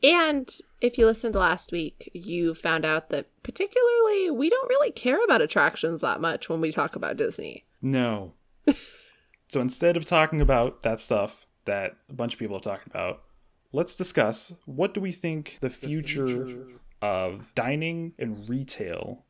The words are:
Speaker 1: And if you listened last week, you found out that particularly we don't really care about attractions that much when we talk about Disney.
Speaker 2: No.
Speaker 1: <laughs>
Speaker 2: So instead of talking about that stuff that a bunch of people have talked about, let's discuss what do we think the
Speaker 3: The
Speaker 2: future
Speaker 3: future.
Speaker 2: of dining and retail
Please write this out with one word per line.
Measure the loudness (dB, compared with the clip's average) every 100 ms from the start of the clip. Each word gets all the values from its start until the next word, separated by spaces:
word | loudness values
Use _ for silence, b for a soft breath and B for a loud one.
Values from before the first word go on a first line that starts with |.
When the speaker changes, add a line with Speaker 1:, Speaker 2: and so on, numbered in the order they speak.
Speaker 1:
And | 8 6 4 2 -4 -12 -16 _
if | -2 4
you | 4
listened | 4 -2 2
last | 2 2 -2
week, | -6 -6 -10 -16
you | -14 -8 -2 0
found | 0 -2 0
out | 2 0 0
that | -6 -6 _
particularly | -14 -4 -2 4 4 6 4 4 0
we | 2 2
don't | 2 2
really | 2 2
care | 0 0 2
about | 4 4
attractions | 4 4 2 2 -4 -2
that | -2 0
much | -2 -2 -4
when | -2
we | -2
talk | 0 -2 -2
about | -6 -2
Disney. | -2 -4 -10 -14 _ _
Speaker 2:
No. | -2 0 0 -2 -8 -16 _ _ 0
Speaker 1:
<laughs> | 0 B B B B B B _
Speaker 2:
So | -2
instead | -2 2 2 2
of |
talking | 2 2 2 4
about | 4 4 2 0
that | -2 -2
stuff | 0 0 0 -6 -20 _ -4
that | -4 -4 -10 _
a |
bunch | -8 -8
of | -6
people | -6 -6
have |
talked | -6 -8 -8
about, | -6 -6 -6 -14 _ _ _ _
let's | -4 -4
discuss | -4 -4 2 2 0 -8 -16
what | -14 -2 -2
do | -2
we | -6
think | -6 -6 -6 -8 -8
the | -8
Speaker 3:
The |
Speaker 2:
future | -6 -6 -6 -4 -4 -2 -2 -6
Speaker 3:
future. | -12 -16 -20 -20 -6
Speaker 2:
of | -2 0 -2 -6 -8
dining | -4 -2 -2 -2 -6 -8 -8
and | -8 -8 -6
retail | -6 -6 -8 -6 -6 -8 -12 _